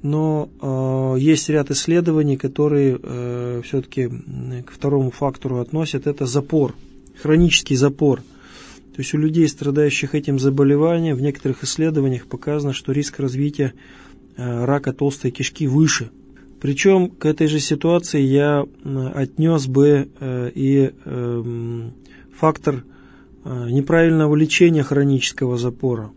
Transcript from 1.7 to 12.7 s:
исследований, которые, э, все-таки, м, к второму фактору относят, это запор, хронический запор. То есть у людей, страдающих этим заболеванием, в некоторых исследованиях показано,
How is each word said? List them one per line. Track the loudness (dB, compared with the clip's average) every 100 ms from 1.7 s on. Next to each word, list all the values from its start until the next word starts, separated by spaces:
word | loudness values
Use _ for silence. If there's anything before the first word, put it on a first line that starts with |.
исследований, | -4 0 0 2 2 2 0
которые, | -4 0 2 4 2 0
э, | -6 -8 -6 -6 -6 -6
все-таки, | -4 -6 -6 -6
м, | -6 -6 -12 -12 -10 -10
к | -14
второму | -6 0 0 0
фактору | -2 -6 -4 -6 -6
относят, | -4 -4 -2 -4 -4
это | -4
запор, | -2 -2 0 0 0 -4 -20 -20 -20 -10
хронический | 2 4 6 4 0 2
запор. | 2 2 0 0 -4 -20 -20 -20 -20 -20 -20
То | -12
есть | -4
у | -2
людей, | 0 2 2
страдающих | 0 -2 2 2 0 -2
этим | -4 -2 0
заболеванием, | 2 4 4 4 2 2 0 0
в |
некоторых | -2 -2 -4 -4
исследованиях | -6 -2 -2 0 0 -2 -8
показано, | -10 -4 -4 -4